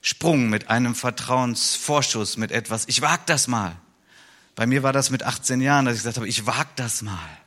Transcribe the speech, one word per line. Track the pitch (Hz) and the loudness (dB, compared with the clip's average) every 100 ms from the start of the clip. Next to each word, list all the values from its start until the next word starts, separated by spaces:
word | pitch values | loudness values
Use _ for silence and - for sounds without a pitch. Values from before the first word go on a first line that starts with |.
Sprung, | - - 165 156 120 | -4 0 2 4 2
mit | 107 - | 0 0
einem | 113 123 117 | 2 2 0
Vertrauensvorschuss, | 127 117 - 127 123 113 - - - 147 139 113 101 - | -4 -4 -2 0 0 0 -2 -2 0 0 2 0 -2 -4
mit | 110 | -2
etwas, | 117 107 113 - | -4 -2 -6 -2
"Ich | 123 | 0
wag | 147 170 - | 2 0 2
das | 151 - | 0 2
mal." | 120 95 85 _ _ _ - - - _ | 0 -2 -6 _ _ _ -20 -20 -20 _
Bei | - 113 | -2 2
mir | 135 | 4
war | 135 | 4
das | 135 135 | 2 2
mit | 131 | 0
achtzehn | - - - 127 | -2 -4 -2 0
Jahren, | 131 143 131 | 4 4 4
dass | 117 | 0
ich | |
gesagt | 110 120 | -4 -4
habe, | 107 | -4
"Ich | 110 107 | -2 -2
wag | - 156 - | -2 -4 -6
das | 120 - | -6 -4
mal." | 110 92 80 76 | -6 -10 -12 -18